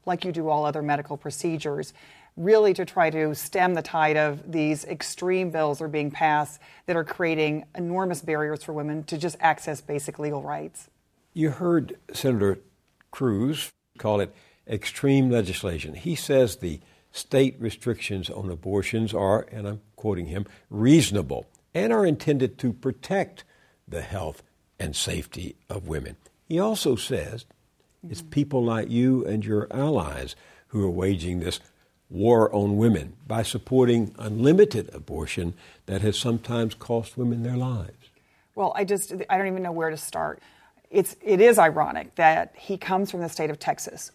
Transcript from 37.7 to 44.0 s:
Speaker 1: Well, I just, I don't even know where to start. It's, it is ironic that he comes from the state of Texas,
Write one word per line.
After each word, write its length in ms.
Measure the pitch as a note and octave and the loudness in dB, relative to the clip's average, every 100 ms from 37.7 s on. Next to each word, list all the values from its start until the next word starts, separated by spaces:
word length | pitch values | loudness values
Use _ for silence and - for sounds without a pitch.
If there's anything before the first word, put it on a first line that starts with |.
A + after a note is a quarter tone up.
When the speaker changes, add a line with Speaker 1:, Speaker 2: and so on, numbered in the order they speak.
| A#2 E2+ - _ _ _ _ _ | -4 -8 -14 _ _ _ _ _
Speaker 1:
Well, 180 | - F#3 - | -4 -2 0
I 80 | |
just, 280 | G3 G3+ - F#3 - | -2 -2 -2 -8 -2
I 80 | F#3 | 0
don't 120 | G3 | 0
even 160 | F#3 | -2
know 80 | F3+ | -4
where 180 | E3 D#3+ | -2 -4
to 60 | D#3 | -4
start. 440 | - E3 D#3+ - - _ _ _ _ | -8 -6 -6 -6 -16 _ _ _ _
It's, 280 | G3 F3+ - | 0 0 -2
it 200 | G#3+ F#3 | 2 8
is 180 | A#3 G#3+ | 8 8
ironic 560 | E3 D#3 C#2+ D#2+ - | 6 4 -2 -4 -8
that 400 | - D#3+ E3 E3+ - | 4 4 4 0 -8
he 200 | - F#3+ | -8 -8
comes 340 | - F#3+ G3 | -2 0 0
from 120 | F3+ | -4
the 60 | E3 | -6
state 220 | - D#3 | -4 -4
of 80 | D3 | -2
Texas, 540 | - D3 - - | -4 -4 -8 -14